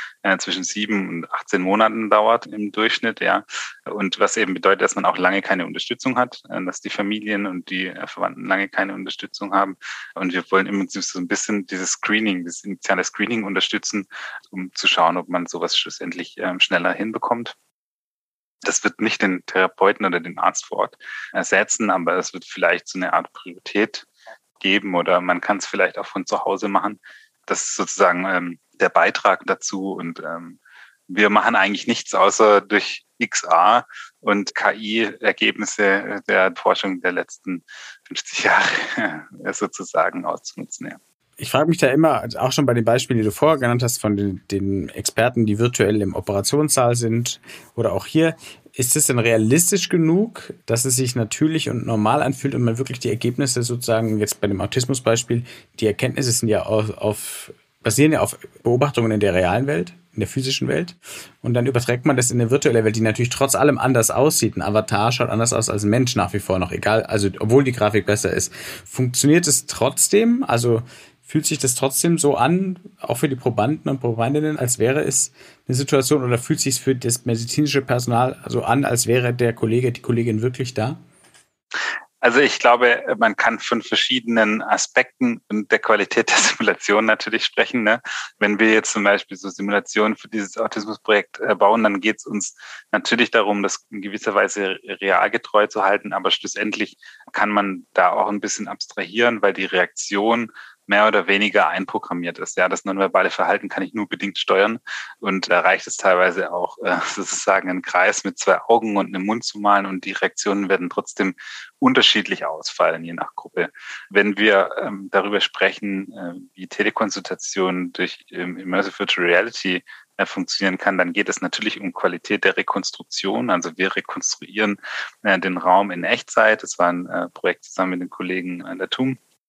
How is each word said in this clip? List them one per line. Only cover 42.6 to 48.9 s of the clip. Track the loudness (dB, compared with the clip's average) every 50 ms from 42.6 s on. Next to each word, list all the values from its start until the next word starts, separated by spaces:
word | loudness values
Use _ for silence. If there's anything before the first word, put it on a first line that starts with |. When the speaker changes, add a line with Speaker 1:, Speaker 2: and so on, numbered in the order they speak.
| 2
Speaker 2:
bei | 2 2
den | 2 4
Beispielen, | 4 4 4 2 0 0 2
die | 2
du | 0
vorher | 2 2 4 4 4 4
genannt | 2 2 2 2
hast, | 0 -2 -2 -2
von | 0 0 0
den, | 0 0 -2 -2 -6 -6 -4
den | -4 -2 -2 -2 -2 -2 -4 -6
Experten, | -8 -8 -6 -2 0 2 2 2 2 2 2
die | 2 2 2
virtuell | 2 2 2 2 2 2 2 2
im | 0 -2 -2
Operationssaal | -4 -4 -2 -2 -2 0 0 2 2 2 2 2 2 2 2 2
sind | 0 0 0 0 0 -2 -4 -6 -10 -14 -20 -20 -20 -20 -8 _
oder | -2 0 0
auch | 0 -2 -4
hier, | 0 2 2 2 2 0 -4 -10 -20 -20 -20 -20 _
ist | -4 -2 0 2